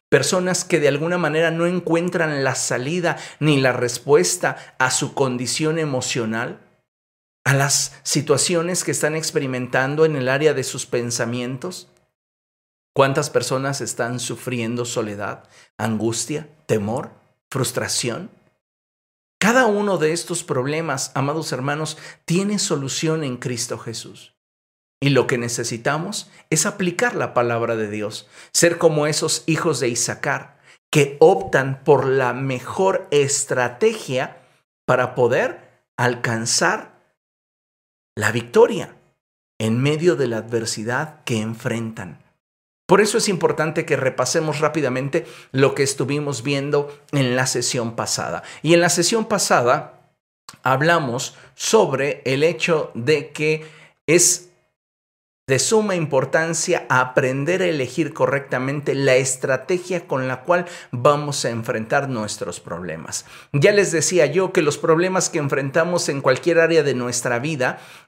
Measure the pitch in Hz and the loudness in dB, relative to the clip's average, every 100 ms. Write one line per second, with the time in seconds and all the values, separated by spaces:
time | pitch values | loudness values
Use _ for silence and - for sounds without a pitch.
0 | _ 143 131 185 180 180 - 165 147 143 | _ 2 2 0 0 -2 0 2 2 2
1 | 160 180 160 156 165 165 170 180 170 165 | 0 0 0 2 0 2 0 0 0 0
2 | 175 175 160 143 135 131 - 123 127 180 | 0 0 -2 0 0 0 -2 -2 -2 -2
3 | 165 151 - - 151 139 131 120 120 - | -2 -4 -8 -2 2 4 4 2 -2 -2
4 | - 147 180 - 147 123 - - 127 - | 4 4 6 0 -2 -4 -8 -2 0 0
5 | 143 - 135 123 120 - 156 165 156 131 | -2 0 -2 -2 -4 -2 -2 0 -2 -2
6 | - 135 110 113 131 196 _ _ _ _ | -2 -2 -2 -2 -6 -10 _ _ _ _
7 | _ _ _ _ - 139 139 - - - | _ _ _ _ 0 2 2 0 -2 -8
8 | - 151 143 139 - 175 170 180 - 143 | -4 -2 2 2 2 0 0 -2 -2 -2
9 | 151 156 156 160 135 127 123 127 131 151 | -2 -2 -4 -4 -2 -4 -2 -2 0 2
10 | 160 147 127 135 156 135 127 139 - 123 | 2 2 0 2 2 2 -2 -8 -4 -4
11 | 120 117 117 120 123 135 180 180 - _ | -2 -2 -4 -4 -6 -8 -10 -12 -16 _
12 | _ _ _ _ _ _ _ _ _ - | _ _ _ _ _ _ _ _ _ 2
13 | 135 139 143 123 117 131 139 139 - - | 2 2 0 -2 0 -2 -2 -6 -6 -6
14 | 120 123 - 123 - 123 113 120 120 - | -6 -6 -8 -8 -6 -4 -4 -4 -4 -4
15 | 107 101 101 131 - - - - 110 110 | -6 -6 -8 -10 -16 -20 -20 -6 -4 -2
16 | 110 113 - 147 - _ - 113 101 123 | -2 -2 -4 -8 -10 _ -2 0 0 -4
17 | - - _ _ _ - 123 - 107 - | -8 -14 _ _ _ -4 -4 -4 -4 -4
18 | 123 117 190 - _ _ _ _ _ _ | -4 -6 -10 -18 _ _ _ _ _ _
19 | _ _ _ - 190 247 240 208 208 180 | _ _ _ -2 2 4 4 2 2 2
20 | 156 165 - 170 - 135 131 151 165 135 | 0 0 -4 -8 -4 -2 -2 -2 -4 -4
21 | - 139 139 156 151 127 135 147 156 - | -4 -2 -2 -2 -4 -4 -4 -4 -6 -10
22 | - - - 170 202 208 - 151 135 - | -16 -12 -2 0 0 -2 -2 -2 -4 -4
23 | 160 160 147 120 131 120 - 113 - 110 | -2 -2 -4 -6 -6 -6 -6 -8 -10 -12
24 | - 107 - _ _ _ _ _ _ _ | -14 -18 -20 _ _ _ _ _ _ _
25 | 139 131 120 127 120 120 117 117 139 151 | 2 4 4 0 -2 -4 -6 -4 -4 -4
26 | 180 208 - - _ 156 208 202 180 175 | -4 -10 -12 -18 _ -2 0 -2 -2 0
27 | 240 180 120 - 120 117 113 113 107 104 | -2 -2 -2 0 0 0 -2 -2 -4 -4
28 | 104 113 - - - - 165 170 165 151 | -6 -8 -16 -20 -6 2 2 4 4 4
29 | 147 151 160 - - 151 165 131 127 120 | 0 0 -2 -2 0 0 0 0 0 -2
30 | - 107 147 135 - _ _ - _ 156 | -4 -4 -4 -4 -6 _ _ -20 _ 2
31 | 143 143 160 185 - 147 135 135 - 139 | 2 6 6 6 2 0 0 0 4 4
32 | 131 135 127 120 135 127 - - 190 190 | 4 2 0 -2 -4 -4 -6 0 0 0
33 | - 147 135 - - 131 120 123 220 220 | 0 2 2 0 -2 0 0 0 0 0
34 | - 127 147 - _ _ _ _ - 131 | -4 -4 -4 -8 _ _ _ _ 0 2
35 | 123 - 120 139 240 - - _ _ - | 2 2 2 2 0 -4 -18 _ _ -2
36 | 123 120 120 113 113 - 175 214 - _ | 0 0 -2 -4 -2 0 0 0 -6 _
37 | _ _ _ _ _ _ _ _ _ _ | _ _ _ _ _ _ _ _ _ _
38 | _ - 104 117 117 214 233 190 - - | _ -6 -4 -4 -2 2 4 2 -8 -14
39 | _ _ _ _ _ - 110 117 139 151 | _ _ _ _ _ -6 -2 0 0 0
40 | 175 151 127 113 110 117 110 - 107 123 | 2 2 0 -4 -4 -4 -4 -6 -4 -4
41 | 156 - - 113 110 113 120 113 113 113 | -6 -10 -6 -4 -4 -6 -6 -6 -6 -10
42 | 92 - _ _ _ _ _ _ - 190 | -14 -16 _ _ _ _ _ _ 2 4
43 | 214 233 202 180 156 143 156 156 156 135 | 4 2 0 2 0 0 -2 -2 -2 0
44 | 131 - 127 170 156 143 151 160 135 127 | 0 0 0 0 -2 0 0 0 -2 -2
45 | 139 170 160 - - 131 135 135 135 - | -2 -4 -4 -10 -6 2 2 4 0 0
46 | 135 143 147 123 127 139 139 147 143 - | -2 -2 -4 -6 -4 -2 0 0 -2 -8
47 | _ 143 131 123 131 127 120 127 113 113 | _ 0 2 2 0 -2 -2 -2 -4 -4
48 | 104 - 69 85 - - 147 170 170 180 | -4 -4 -4 -6 -10 -6 2 4 4 2
49 | 170 226 220 202 - 170 120 147 - - | 2 0 0 -2 2 4 4 2 0 -16
50 | _ _ _ _ - - 123 131 156 170 | _ _ _ _ -20 -6 0 2 4 2
51 | 139 120 - - - - - 220 180 131 | 2 -4 -6 -12 -20 -8 2 4 4 2
52 | 139 - 123 135 156 175 - 156 - - | -2 -2 -2 2 2 2 0 0 -2 -4
53 | 120 151 143 - 151 156 156 - - _ | 0 0 0 -4 -2 -2 -6 -20 -20 _
54 | - 170 - - - _ _ _ _ _ | 2 4 4 0 -6 _ _ _ _ _
55 | _ _ _ _ - 131 - 220 208 180 | _ _ _ _ -2 0 2 2 2 0
56 | 156 135 135 165 165 165 - 165 - 127 | 0 0 2 0 0 -2 0 -2 2 2
57 | 131 - 131 131 143 180 180 156 120 175 | 2 2 0 0 -2 0 0 0 -2 -2
58 | 151 - 127 135 139 135 131 147 139 135 | -4 0 0 0 -2 -4 -2 -4 -2 0
59 | 139 127 135 - 135 131 - 180 - 180 | 4 4 4 -2 -2 -2 0 -4 -2 -6
60 | - 139 131 127 - 175 175 - - 120 | -2 -4 -2 -4 0 0 0 -10 -10 2
61 | 139 147 147 139 131 117 113 113 110 143 | 4 4 0 -4 -4 -4 -4 -4 0 0
62 | 135 120 107 - 98 - - 85 87 80 | 0 -4 -6 -6 -8 -8 -10 -10 -8 -10
63 | 76 - - - - 143 190 208 180 160 | -10 -12 -12 -18 -4 2 4 4 2 2
64 | 143 180 143 160 185 185 151 143 165 160 | 2 4 4 2 0 2 2 2 2 4
65 | 185 185 - 165 139 143 135 165 165 175 | 2 0 -2 -2 0 -2 0 0 0 0
66 | - 139 135 127 170 165 165 165 143 123 | -2 0 2 2 4 4 6 4 4 0
67 | 120 120 131 120 143 156 127 - - - | -2 -2 -2 -2 -2 -2 -2 -4 -12 -20